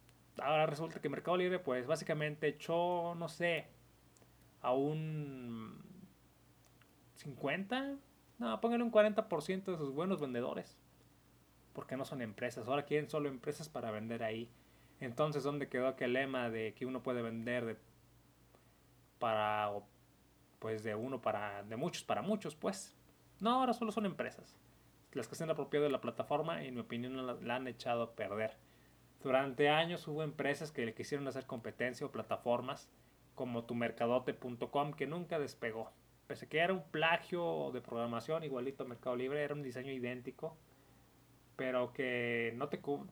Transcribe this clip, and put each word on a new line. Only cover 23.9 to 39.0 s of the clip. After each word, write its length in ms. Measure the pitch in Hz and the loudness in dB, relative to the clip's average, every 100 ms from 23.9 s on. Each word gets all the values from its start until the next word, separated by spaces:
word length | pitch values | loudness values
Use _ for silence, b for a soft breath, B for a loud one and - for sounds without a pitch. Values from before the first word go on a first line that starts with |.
son 140 | 208 202 | 2 0
empresas 500 | 160 117 - - - - - - - - | 0 -4 -6 -16 -20 -20 -20 -20 -20 -8
las 160 | 135 113 | -6 -6
que 80 | - | -4
se 80 | |
han 60 | 160 | 0
apropiado 340 | 151 143 147 | 0 2 4
de 80 | 147 | 4
la 80 | 131 | 4
plataforma 600 | 120 - 120 147 156 165 | 0 -2 0 2 2 -2
y, 60 | 139 | -4
en 60 | |
mi 60 | 123 | -6
opinión, 440 | 113 117 127 131 | -4 -4 -4 -4
la, 100 | 127 | -4
la 220 | - 120 123 | -4 -2 -2
han 120 | 127 | -2
echado 340 | 120 131 120 | -4 0 2
a 140 | 113 - | 0 -2
perder. 400 | 101 104 110 - b b b b b - | -4 0 -2 -4 b b b b b -6
Durante 460 | 139 131 139 127 147 | 2 4 4 4 6
años 380 | 151 165 175 - | 6 4 -2 -4
hubo 140 | 151 | -4
empresas 480 | 156 - 135 147 156 | -4 -2 -2 -2 -4
que 140 | - | -4
le 100 | 113 | -4
quisieron 320 | - - 143 139 | -4 -4 -2 -2
hacer 180 | 131 127 | -6 -6
competencia 600 | 127 113 - 127 120 139 | -8 -8 -2 -2 -2 -6
o 60 | |
plataformas 800 | 110 107 101 120 120 127 147 - b b b - | -6 -4 0 4 2 2 -8 -12 b b b -16
como 300 | - 123 120 | -6 -2 -2
tumercadote 680 | 117 120 117 - 117 127 123 | -2 0 0 2 4 4 2
punto 360 | - 127 120 123 | -4 -6 -6 -2
com, 220 | 143 151 | 0 0
que 140 | 151 139 | -2 -4
nunca 320 | 170 170 165 | -4 -2 -2
despegó. 520 | 139 - 120 110 110 - - - - | -2 -4 -4 -4 -6 -12 -20 -20 -12
Pese 200 | 127 - | -10 -2
a 20 | |
que 100 | 151 | 2
era 140 | 175 | 4
un 100 | 190 156 | 2 0
plagio 800 | 156 160 165 - 175 170 160 139 | 2 4 4 2 -2 0 0 -2
de 80 | 127 | -4
programación 640 | - 117 120 113 - 160 | -4 -2 0 -2 0 -2
igualito 400 | 156 131 127 135 | 0 -2 -2 -4
a 20 | 127 | -8
Mercado 300 | 120 | -6